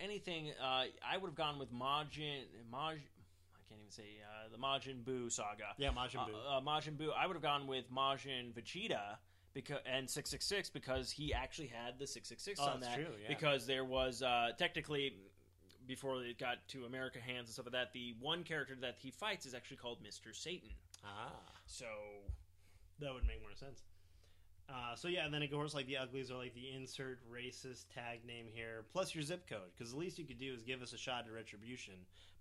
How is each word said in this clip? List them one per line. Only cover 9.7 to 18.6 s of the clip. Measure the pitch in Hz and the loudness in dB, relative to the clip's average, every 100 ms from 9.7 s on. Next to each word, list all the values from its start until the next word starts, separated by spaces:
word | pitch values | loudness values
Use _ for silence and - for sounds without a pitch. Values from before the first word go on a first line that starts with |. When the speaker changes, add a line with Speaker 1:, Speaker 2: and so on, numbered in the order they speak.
| 139 - | -2 2
Speaker 1:
and | 131 131 | 2 2
six | 151 139 | -2 -2
six | 139 - | 0 2
six | 202 180 | 2 0
because | - - 131 123 | -4 2 2 2
he | - 151 | 0 2
actually | 117 131 - 139 | 2 0 -4 -6
had | 117 120 131 | -4 -6 -4
the | 139 | -4
six | - - | -4 -6
six | 233 | -6
six | 196 185 | -4 2
Speaker 2:
Oh, | 143 | 4
Speaker 1:
on | 127 | 4
Speaker 2:
that's | 123 120 | 0 0
Speaker 1:
that. | |
Speaker 2:
true, | 165 110 | 0 -2
yeah. | 107 | -2
Speaker 1:
Because | 143 147 139 120 | 4 6 6 6
there | 131 131 | 2 4
was, | 131 131 120 | 4 4 4
uh, | 127 120 117 - | 6 8 6 6
technically, | 175 165 147 147 139 95 98 - - - 92 - 127 | 4 4 2 2 2 0 -12 -20 -20 -20 -20 -16 -8
before | 127 139 131 | -2 0 0
it | 120 120 | 0 0
got | 131 120 - | 0 0 -2
to | 135 120 | -8 -4
America | 131 131 123 | -2 -2 -4
hands | 120 123 117 | -2 -2 -4
and | |
stuff | 117 123 | -6 0
like | |
that, | 127 123 | 0 0
the | 127 120 113 | -2 -6 -4
one | 139 170 | -2 0
character | 160 156 | 0 -2